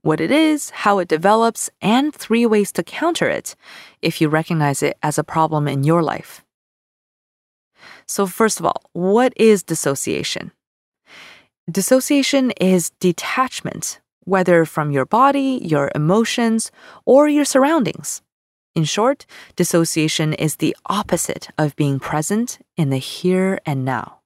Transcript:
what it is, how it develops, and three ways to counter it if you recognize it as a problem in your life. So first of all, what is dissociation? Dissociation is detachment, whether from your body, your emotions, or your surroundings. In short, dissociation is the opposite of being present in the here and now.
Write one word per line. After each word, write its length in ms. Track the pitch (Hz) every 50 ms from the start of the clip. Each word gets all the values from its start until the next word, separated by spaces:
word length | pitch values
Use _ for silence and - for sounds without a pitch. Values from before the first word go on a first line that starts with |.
| -
what 160 | 160 156 160
it 120 | 160 170
is, 380 | 254 302 320 311 311 285 - -
how 280 | - - - 208 202 196
it 80 | 175
develops, 640 | - 156 156 165 196 214 226 226 226 226 - - - _ _
and 320 | - 185 220 254 285 302
three 320 | - - - - 220 233 240
ways 280 | 226 220 208 202 -
to 100 | - -
counter 460 | 170 - - - 302 339 339 - 175 120
it 260 | 76 - - - - _ _ - - - - - _ _
if 180 | - 170 - -
you 80 | 160 151
recognize 540 | 151 156 165 - 175 160 151 143 139 -
it 160 | 147 143 139 _
as 160 | - 151 147
a 60 | -
problem 460 | 151 - - 160 160 156 160 151 147 143
in 160 | 139 139 139
your 180 | 151 165 175
life. 420 | 160 - - - - - - - _ _ _ _ _ _ _ _ _ _ _ _ _ _ _ _ _ _ _ _ _ _ _ _ _ _ _ _ - - - - _ -
So 180 | - - 202
first 320 | 185 - - 226 220 - -
of 80 | 165
all, 160 | - - - _ _ _
what 380 | 170 175 190 202 233 254 262 -
is 260 | - 220 220 214 190
dissociation? 880 | - - 165 - - 147 139 - - - 76 69 - - - - - - _ _ _ _ _ _ _ _ _ _ _ _ - - - - - - _ _ _ _ _ -
Dissociation 800 | 165 202 190 - 254 262 254 - 294 277 269 - - 269 262 247 - -
is 300 | - 185 185 180 165 - _ _
detachment, 1000 | - 180 165 - - - - 240 269 - - - - - - - - - - _ _ _ _ _ _
whether 400 | 175 190 190 180 185 175 165 165
from 260 | 156 - 165 151 151
your 160 | 143 139 131
body, 540 | - - 226 262 277 277 285 269 269 262 247
your 300 | - 165 156 143 143 - -
emotions, 760 | - 147 156 190 220 226 - - - 233 226 226 226 - - _ _ - - - - _
or 240 | - 240 277 302 302
your 160 | 294 294 285
surroundings. 800 | - - - 269 285 330 320 226 160 - - 147 - - - _ _ _ _ _ _ _ _ _ _ _
In 80 | 160
short, 420 | 160 147 - 202 214 254 285 _ - _ - - - - _
dissociation 800 | - 180 - - 170 165 - - 165 151 156 - - 156 156
is 240 | 156 - - 156 -
the 200 | _ 156 147 - _ _
opposite 640 | - 196 202 - - - 170 - - - - - - _
of 200 | - 156 147 -
being 240 | - 151 143 139 131
present 580 | - - - 151 151 - 202 214 240 - - _ - _ _
in 140 | - 160 139
the 80 | 135 131
here 600 | - - - - - 180 185 185 185 190 190 - _
and 200 | - 143 135 127
now. 340 | 131 127 113 - - - _ _